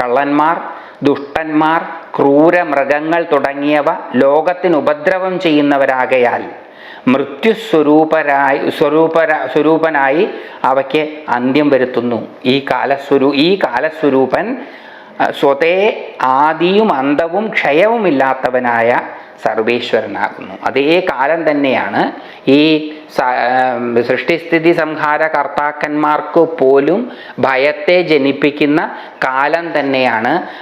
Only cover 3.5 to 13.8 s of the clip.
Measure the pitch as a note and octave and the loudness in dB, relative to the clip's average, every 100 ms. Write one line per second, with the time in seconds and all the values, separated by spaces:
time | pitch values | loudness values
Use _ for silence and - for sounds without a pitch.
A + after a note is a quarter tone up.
3.5 | C#3+ D3 D3 D3 F3+ - B2 C#3 D3 E3 | -2 0 0 0 -2 -2 0 4 4 2
4.5 | F3+ F3+ D3+ C3+ D3 F3+ F#3 F#3 F3+ E3+ | 0 0 2 0 0 0 0 -2 -2 0
5.5 | D3 C#3+ C#3 C#3 C3 B2 B2+ A#2+ A2 F#2+ | 2 2 2 2 0 0 2 2 0 -6
6.5 | - - - - - B2+ C3+ C3+ - A3 | -14 -20 -20 -20 -6 0 0 -2 -2 0
7.5 | G#3 - D#3+ D3 D#3 D#3 D#3+ D3 C#3 C#3 | 0 0 2 4 4 4 0 2 2 2
8.5 | C#3+ - - D3 D#3 D#3+ E3 D#3 D3+ C3 | 0 -2 0 2 2 2 2 0 0 -2
9.5 | D3+ D3+ D#3 D#3+ D3 C3+ D#3 A3 - - | 0 2 2 2 2 2 2 -2 -4 -14
10.5 | - B2+ C3+ C3+ D3+ D3+ - - B2 B2+ | -4 0 0 0 -2 -2 -8 -4 -2 0
11.5 | C#3+ C#3+ C3 B2 B2 A#2+ A2+ G#2+ - C3 | 0 2 2 0 -2 -2 -4 -8 -6 -2
12.5 | C#3 C3+ B2+ B2 C#3 - C#3 C3+ C#3 E3+ | 0 -2 -2 -2 -2 0 0 2 2 2
13.5 | G3 - B2 | 2 0 -2